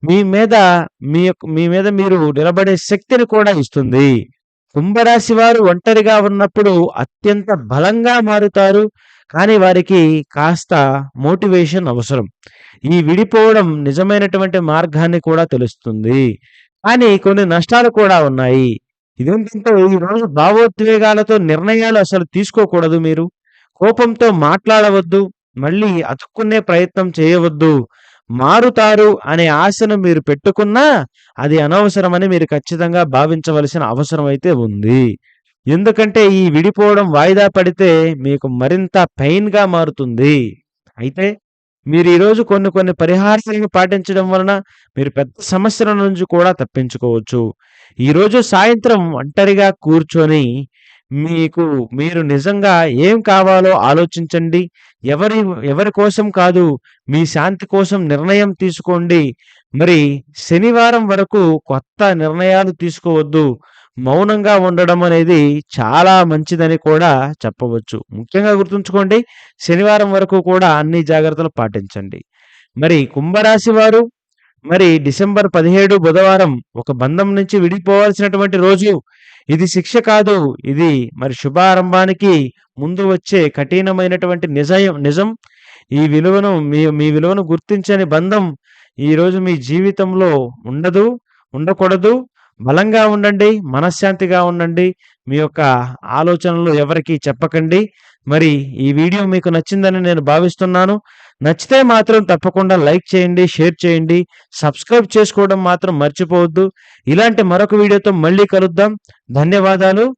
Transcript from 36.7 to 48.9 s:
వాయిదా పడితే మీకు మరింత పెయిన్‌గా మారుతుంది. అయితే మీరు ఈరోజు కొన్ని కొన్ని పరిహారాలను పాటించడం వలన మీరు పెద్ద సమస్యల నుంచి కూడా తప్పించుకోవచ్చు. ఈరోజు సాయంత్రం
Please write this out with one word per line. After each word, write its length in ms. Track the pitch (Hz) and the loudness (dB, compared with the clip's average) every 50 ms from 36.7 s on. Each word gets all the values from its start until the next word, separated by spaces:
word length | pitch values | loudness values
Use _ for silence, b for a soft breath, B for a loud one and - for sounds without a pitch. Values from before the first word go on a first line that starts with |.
| 214 - 208 208 208 202 202 180 151 | 0 2 2 2 4 2 0 2 2
వాయిదా 300 | 143 151 180 190 202 202 196 - | 2 2 4 4 4 2 2 2
పడితే 340 | 196 185 185 170 - 196 180 165 160 160 165 160 139 127 | 0 0 0 0 2 2 4 4 4 2 0 -2 -4 -4
మీకు 220 | 139 143 135 - 139 127 123 | -4 -4 -4 -4 -6 -4 -2
మరింత 360 | 123 135 175 185 190 175 - 190 175 - _ - | -2 0 0 -2 -4 -2 0 0 0 0 _ -4
పెయిన్‌గా 440 | 131 143 165 196 214 214 190 208 202 | -2 0 0 0 -2 0 0 0 0
మారుతుంది. 680 | 190 175 170 165 156 135 - 135 123 117 113 131 147 151 139 123 107 95 _ _ _ _ _ _ _ _ - | 0 0 -2 -2 -4 -4 -8 -8 -6 -2 0 2 2 2 0 -2 -4 -10 _ _ _ _ _ _ _ _ -12
అయితే 280 | 117 135 135 185 190 202 214 208 _ _ _ _ _ _ _ _ _ | -10 -10 -6 -4 -4 -4 -4 -6 _ _ _ _ _ _ _ _ _
మీరు 220 | 139 151 170 170 175 175 | -2 0 2 2 4 4
ఈరోజు 280 | 170 190 208 220 220 | 4 4 2 2 0
కొన్ని 280 | 226 226 202 196 196 196 | 0 0 0 0 0 -2
కొన్ని 220 | 170 190 185 180 170 - | -2 -2 -2 -2 -2 -2
పరిహారాలను 680 | 165 165 180 185 196 208 214 220 220 220 214 214 214 202 - | -2 0 0 0 2 0 0 0 -2 -4 -6 -4 -4 -2 0
పాటించడం 500 | 185 185 185 202 196 180 - 190 190 190 185 | -2 0 0 -2 -4 -4 -4 -2 -2 -2 0
వలన 220 | 190 185 190 190 202 196 196 b b b b b _ | -2 -2 0 0 -2 -4 -6 b b b b b _
మీరు 140 | 135 139 139 | -6 -6 -4
పెద్ద 220 | - - 139 127 _ _ - - | -4 -4 -6 -6 _ _ -8 -4
సమస్యల 400 | 185 185 196 226 202 - 226 226 208 202 | -4 -2 -2 -2 -2 -2 -2 -2 0 0
నుంచి 220 | 196 196 190 175 185 - - | -2 -2 -2 -4 -6 -2 0
కూడా 160 | 170 175 185 180 - | 2 2 2 0 -2
తప్పించుకోవచ్చు. 840 | - - _ 135 131 123 - - - 123 117 113 107 - - 123 117 110 101 b b b b b b b b - | -6 -6 _ -6 -6 -6 -6 -6 -4 -2 -2 -2 -4 -4 -4 -4 -4 -4 -8 b b b b b b b b -4
ఈరోజు 400 | 123 139 151 170 202 214 208 247 233 - | 0 0 2 2 2 2 2 0 0 2
సాయంత్రం 480 | - 185 196 226 240 226 - 247 | 0 2 2 2 0 0 0 0